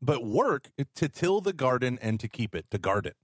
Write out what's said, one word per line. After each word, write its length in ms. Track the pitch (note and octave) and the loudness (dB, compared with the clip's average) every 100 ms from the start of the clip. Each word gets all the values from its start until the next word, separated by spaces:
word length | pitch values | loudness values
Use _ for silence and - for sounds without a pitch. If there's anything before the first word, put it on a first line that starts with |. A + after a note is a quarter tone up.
But 220 | B2 C#3+ A#2 | 0 0 0
work, 440 | A#2 C4+ D3+ - - C#3 - | 2 2 0 -4 -8 -8 -2
to 140 | D#3 | -4
till 320 | - F3 G3 | 0 2 2
the 120 | G3 | 0
garden 460 | E3+ C3 B2+ B2+ B2 | 0 2 2 0 -2
and 180 | A2+ A2 | -2 -2
to 80 | A2 | -4
keep 280 | - A2 E2+ | -4 -4 -4
it, 160 | - | -6
to 60 | G#2 | -2
guard 260 | F#2+ G2+ D#2+ | 0 0 0
it, 120 | - | -8